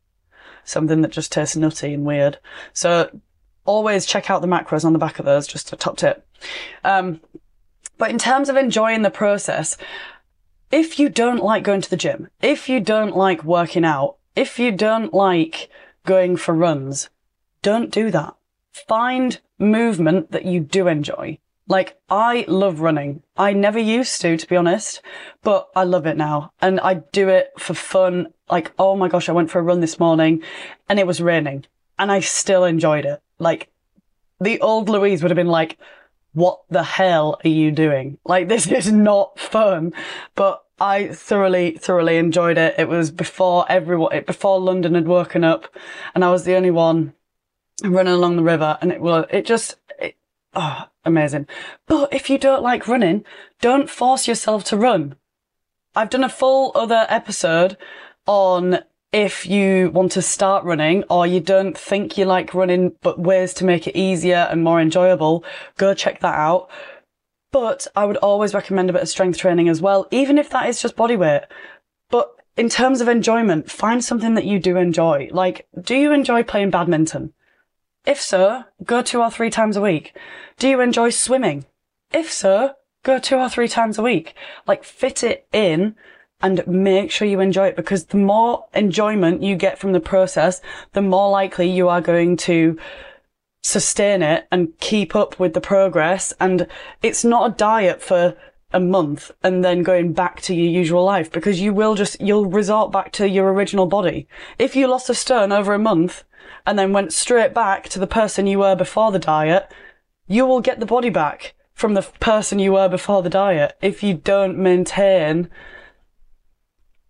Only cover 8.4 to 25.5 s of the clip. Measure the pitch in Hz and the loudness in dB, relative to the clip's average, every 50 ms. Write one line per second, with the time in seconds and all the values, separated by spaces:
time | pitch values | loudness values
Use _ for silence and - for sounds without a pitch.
8.4 | 277 277 262 269 269 240 - 220 220 226 226 220 214 196 - - 214 208 202 202 | 0 2 2 2 2 2 2 2 2 2 2 0 0 0 0 0 0 0 0 0
9.4 | - - - - 156 - - - - - - - - - - - _ _ _ _ | -2 -4 -4 -4 -4 -6 -8 -10 -14 -16 -16 -16 -16 -18 -20 -20 _ _ _ _
10.4 | _ _ _ _ _ _ 262 302 320 320 - - 294 269 170 233 233 240 247 233 | _ _ _ _ _ _ 0 0 0 0 0 0 0 0 2 0 0 0 0 0
11.4 | 170 208 220 196 147 202 202 196 170 - 190 165 - 147 139 - 165 - _ _ | 0 0 0 0 0 0 0 -2 -2 -4 -4 -4 -2 -4 -4 -6 -10 -18 _ _
12.4 | - 247 294 - - - 254 254 180 214 214 220 214 208 - 180 190 190 175 160 | 0 0 0 0 -2 -2 -2 -2 0 0 0 0 -2 -2 0 0 0 0 0 -2
13.4 | 151 156 175 175 170 160 - 175 165 165 151 139 139 143 - _ _ _ _ 196 | -2 0 0 0 0 0 0 0 0 2 2 0 -2 -4 -4 _ _ _ _ -4
14.4 | 262 254 - - 240 247 202 170 214 214 220 226 220 - - 185 196 190 180 165 | -4 -4 -2 -2 -2 -2 0 0 0 0 0 0 -2 -2 0 2 2 2 2 2
15.4 | 156 - - - - - - - - - _ _ _ 185 190 185 180 180 180 165 | 0 -2 -4 -10 -16 -16 -20 -20 -20 -20 _ _ _ 2 2 2 2 2 0 -2
16.4 | - - 165 160 175 175 156 143 135 139 139 139 - - _ _ _ _ _ _ | -2 0 0 2 2 2 0 -2 -4 -8 -8 -10 -10 -12 _ _ _ _ _ _
17.4 | _ _ _ _ - 196 214 233 233 214 - 208 220 220 175 160 147 - - _ | _ _ _ _ -2 -2 0 0 -2 -2 -2 -2 -2 0 -2 -2 -4 -6 -12 _
18.4 | _ _ _ _ _ _ - - - - 220 226 240 254 254 254 262 247 - - | _ _ _ _ _ _ -20 -18 -6 -4 -2 0 0 0 0 0 -2 -2 -4 -8
19.4 | _ _ _ - 185 214 214 220 233 233 214 165 165 156 156 190 160 - - - | _ _ _ -2 0 2 2 2 2 0 0 0 0 2 2 0 -2 -4 -8 -6
20.4 | - 185 180 180 156 139 - 196 185 175 160 147 147 - - - - - 151 - | -4 -4 -4 -4 -4 -2 -2 0 2 2 0 -2 -4 -6 -8 -10 -10 -12 -12 -14
21.4 | _ _ _ _ _ - 190 190 185 - - _ _ - 185 202 226 240 240 240 | _ _ _ _ _ -2 0 0 -2 -2 -8 _ _ -4 0 0 2 0 0 -2
22.4 | - - 175 190 202 196 165 151 160 165 156 147 143 143 143 - - _ _ - | -2 -2 0 0 0 0 0 0 0 0 0 0 -2 -6 -10 -12 -16 _ _ -2
23.4 | 196 202 196 196 202 208 208 233 226 214 226 240 262 - - - - 170 165 160 | 0 0 2 2 2 2 0 0 0 0 0 0 -2 -2 -4 -2 -2 0 -2 -2
24.4 | - - 180 180 170 170 185 220 - - - - - - - - - - - _ | -2 -2 0 2 2 2 0 0 -4 -8 -12 -14 -16 -20 -20 -20 -20 -20 -20 _
25.4 | - 220 | -2 0